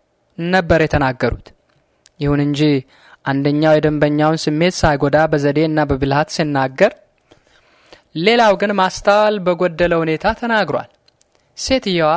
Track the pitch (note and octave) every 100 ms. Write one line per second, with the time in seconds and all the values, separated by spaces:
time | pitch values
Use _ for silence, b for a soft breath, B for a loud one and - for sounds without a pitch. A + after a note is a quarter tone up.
0 | _ _ _ - E3+ F#3 E3 D#3+ D#3 D3
1 | C3+ B2 A#2+ F#2+ - _ _ _ _ _
2 | _ _ C#3+ C#3+ C#3+ C#3+ D3+ C#3 - b
3 | b b C#3 C3+ C#3+ D3 D#3 D#3 D#3 D3+
4 | D3 D3 D#3 D#3+ - D3+ F3 - E3 C#3+
5 | C#3+ D3+ D#3+ D3+ C#3+ C#3+ D#3+ D3+ C#3+ C3+
6 | C#3 C#3+ D#3+ - D3+ C#3 C3 C3 G3 -
7 | _ _ _ b b b b b b b
8 | b D3+ F#3+ A#3+ A3+ F#3 G3+ G3 F#3 -
9 | G#3 G#3 G#3+ G#3+ F3+ E3+ F3+ D#3+ F3 E3+
10 | D#3+ D#3 G3+ A3+ A#3+ A3 D#3+ B2+ A#2 _
11 | _ _ _ _ _ - - C4 G#3 F3
12 | D#3